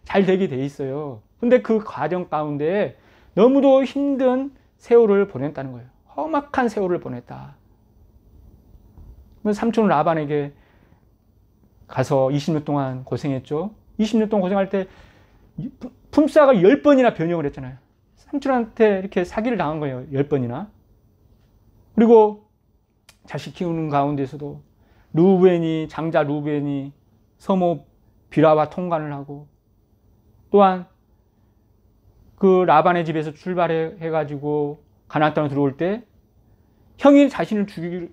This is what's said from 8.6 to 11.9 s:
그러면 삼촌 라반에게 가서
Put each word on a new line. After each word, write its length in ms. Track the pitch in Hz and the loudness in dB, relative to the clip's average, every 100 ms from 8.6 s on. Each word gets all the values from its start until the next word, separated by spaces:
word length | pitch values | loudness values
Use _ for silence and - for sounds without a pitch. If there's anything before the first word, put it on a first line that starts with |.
| _ - _ - - - - _ | _ -20 _ -20 -20 -20 -20 _
그러면 140 | 214 | -6
삼촌 340 | 208 233 226 202 | -4 -2 0 2
라반에게 640 | 147 160 160 147 147 143 - _ _ _ _ _ _ _ _ _ _ _ _ | 2 0 -2 -2 -4 -6 -10 _ _ _ _ _ _ _ _ _ _ _ _
가서 440 | - | -10